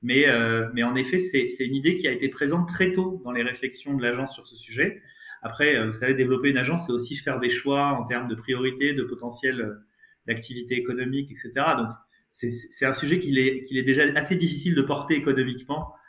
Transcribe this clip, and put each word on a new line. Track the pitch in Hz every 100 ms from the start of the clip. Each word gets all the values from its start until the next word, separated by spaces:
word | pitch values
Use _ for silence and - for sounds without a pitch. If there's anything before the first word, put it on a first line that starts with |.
mais, | 120 131 147
euh, | 117 117 113 113
mais | 123
en | 120 131
effet, | 127 185
c'est, | 180 135 123
c'est | -
une | 127 135
idée | 156
qui | 180 143
a |
été | 123 135
présente | - 143 170 175
très | - 185
tôt | 185 185 185
dans | 123
les | 123
réflexions | 120 127 131 - 139
de | 139
l'agence | 120 123 135
sur | - -
ce | 113
sujet. | - 113 185 - - - - -
Après, | 110 110 147 127
euh, | 110
vous |
savez, | 110 127
développer | 135 127 131 139
une | 131
agence, | 131 170 -
c'est |
aussi | 120 - 139
faire | 143 127
des | 123
choix | 120 139 139 143
en | 131 113
termes | 123 123
de |
priorité, | 113 127 123 131 131 143
de | 139
potentiel, | 120 117 120 - 135 123
euh, | 107 107 _ _ _ _ -
d'activité | 113 113 123 123
économique, | 123 123 123 127 139 143
et | -
cetera. | 120 135 160 123
Donc, | 113 - _ _ _
c'est, | - 120
c'est | 117 - - 135
un |
sujet | 131 143 180
qu'il | 147 135
est, | 131 131
qu'il | - 131
est |
déjà | 127 135 147 147
assez | 143
difficile | 185 170 143 180
de | 143
porter | 131 139 -
économiquement | 151 143 131 123 123 - 151 - -